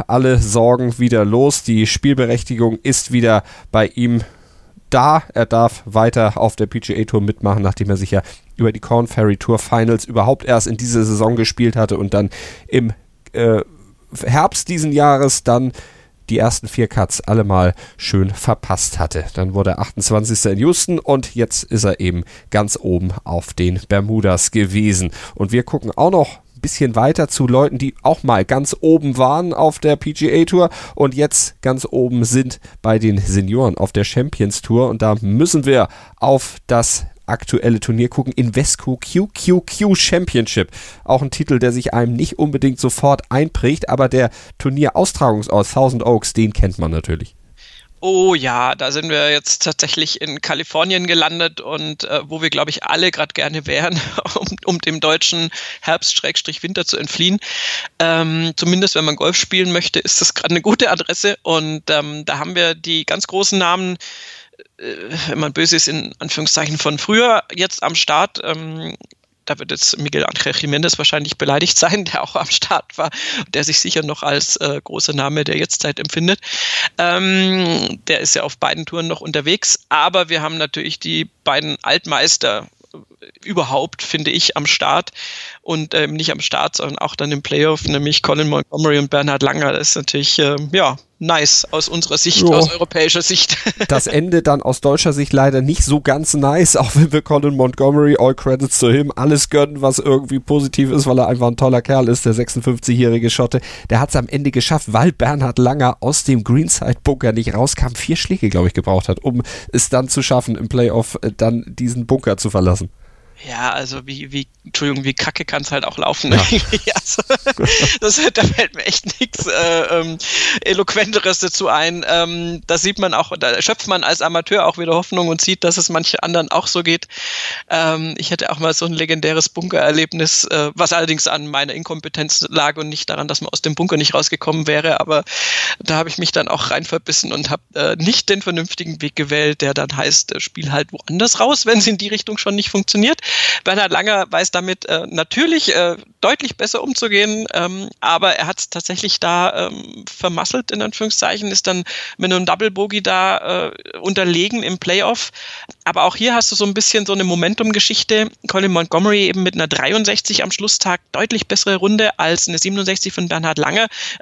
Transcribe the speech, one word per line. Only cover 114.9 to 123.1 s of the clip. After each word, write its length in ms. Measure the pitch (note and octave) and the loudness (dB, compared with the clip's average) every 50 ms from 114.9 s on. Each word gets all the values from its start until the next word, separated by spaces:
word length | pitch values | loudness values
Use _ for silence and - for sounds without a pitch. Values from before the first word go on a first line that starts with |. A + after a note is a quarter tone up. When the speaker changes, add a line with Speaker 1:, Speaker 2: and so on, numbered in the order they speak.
| C#3 C3+ C3+ | -2 0 0
Speaker 2:
wie 80 | C3+ C3+ | -2 -2
kacke 320 | - - G#3 - - E3+ | -2 -2 -4 -4 -6 -6
kann's 280 | - - C#3+ C#3+ - D3 | -4 -4 -4 -4 -2 -4
halt 120 | C#3 - | -4 -4
auch 140 | - C3 - | -4 -4 -2
laufen, 320 | D3+ C#3+ C#3+ - - C#3 | -2 -2 0 0 0 2
ne? 100 | A#2+ A3+ A3 - | 4 4 4 4
Speaker 1:
Ja. 100 | A#3 G3+ - - | 2 0 0 0
Speaker 2:
<laughs> 260 | - G#3 - - - | -2 -2 -2 -2 -4
Also, 280 | F3 - - - - G#3+ - C4+ - - C4+ C4 - - - - A4+ - - - - | -4 -4 -4 -4 -4 0 0 0 0 0 -2 -2 0 2 2 2 2 2 0 0 0
das, 180 | - G#3+ G#3 D4+ D#4 B3 - | 0 0 2 2 2 2 2
da 100 | A#3 G#3 | 2 2
fällt 300 | - - - A#3 - - | 2 2 2 -2 -2 -2
mir 120 | D#3+ - | -6 -4
echt 340 | - F3 - - G3 - - | -2 -2 -4 -4 -6 -6 -4
nix, 260 | B3+ - - - - | -6 -6 -6 -8 -4
äh, 360 | F3+ - - E3+ E3+ E3 E3 D#3+ - | -2 0 0 2 2 2 0 0 0
ähm, 260 | E3+ E3+ E3 E3 D#3+ D#3+ - - - - - - - A#3+ - | 0 0 -2 -2 -6 -8 -6 -4 -2 -2 0 0 -2 -2 0
Eloquenteres 760 | - F#3+ F#3 G3 - - G#3+ G#3 G3 G#3+ G#3 - F#3+ F#3 - | 0 0 0 0 0 2 0 0 2 0 0 0 0 0 0
dazu 280 | - F3+ - - G3 D#3+ | -2 -2 -2 -2 0 2
ein. 360 | A#2 D3+ D#3 E3 E3+ F3 - - | 2 2 2 0 -2 -4 -2 0
Ähm, 540 | E3 E3+ E3+ E3+ E3+ E3+ E3+ E3+ E3+ E3 - | 0 0 0 -2 -4 -6 -6 -6 -6 -8 -4
da 120 | - E3 E3+ | -2 -2 0
sieht 200 | - G3 G3+ - | 0 -2 -2 0
man 140 | G3 F#3 | 0 0